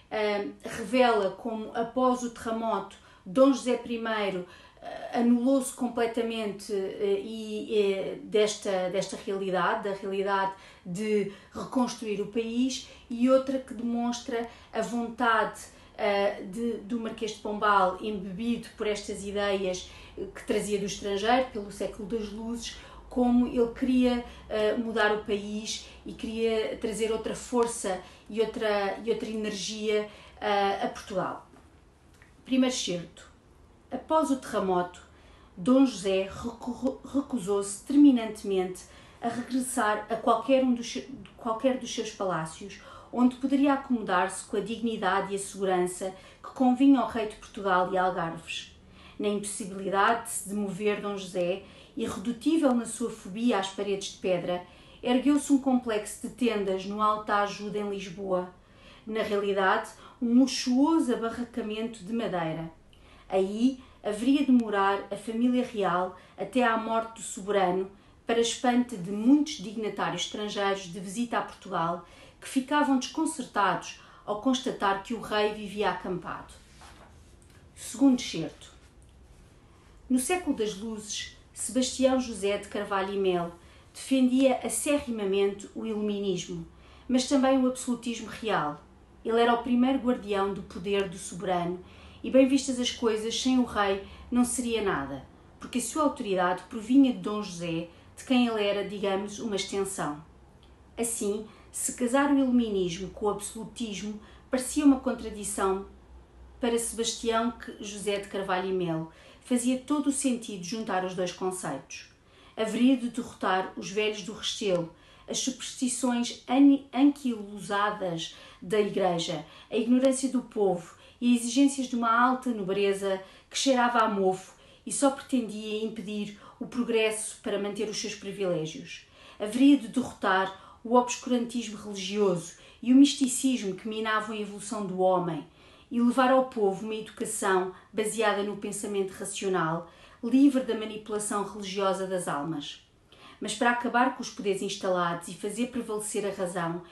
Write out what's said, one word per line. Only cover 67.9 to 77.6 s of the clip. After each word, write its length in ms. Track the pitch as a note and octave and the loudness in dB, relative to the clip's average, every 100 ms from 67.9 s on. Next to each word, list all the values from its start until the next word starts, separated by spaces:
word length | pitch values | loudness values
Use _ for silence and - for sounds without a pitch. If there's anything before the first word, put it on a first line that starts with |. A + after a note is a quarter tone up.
| - - - - | -8 -20 -10 -2
para 140 | A#3 | 0
espanto 560 | A#3 - B3+ A#3+ A#3+ G#3 | 0 0 2 2 2 -2
de 160 | F3 | -6
muitos 460 | G#3 A3+ D4+ D4 - | 0 6 6 4 -4
dignatários 640 | G3 G#3 G#3 - E3+ F3 | -8 -6 -4 -2 -2 -2
estrangeiros 640 | - G#3+ G#3 G3+ G3 F#3+ | -6 -6 -6 -2 0 -2
de 160 | F3+ F#3+ | -6 -10
visita 400 | F#3+ G3 A#3 G#3 | -8 -6 -2 -2
a 20 | |
Portugal, 640 | - - F#3 F3 E3 F3+ - - - - | -4 -10 -6 -2 -2 -4 -8 -20 -20 -20
que 100 | - | -6
ficavam 480 | C4+ B3+ D4 C#4+ C4 | -2 2 2 4 2
desconcertados 1040 | - - D#4 - - G#3 F#3+ E3+ - - - - - | 0 -2 -2 -4 -4 0 2 0 -4 -16 -20 -12 -8
ao 160 | G#3 | -2
constatar 640 | C4+ B3 A3+ - G3+ G3 | 0 0 0 -2 0 0
que 100 | - | -4
o 80 | A3 | -8
rei 320 | - G#3+ G#3 | -2 0 0
vivia 380 | G#3+ G3+ G#3 F#3+ | -2 -8 -2 -2
acampado. 600 | F3+ G3+ E3+ D3+ - - - - - - - - - - - - - | -2 -4 -6 -8 -12 -14 -20 -20 -20 -20 -20 -20 -20 -20 -20 -20 -20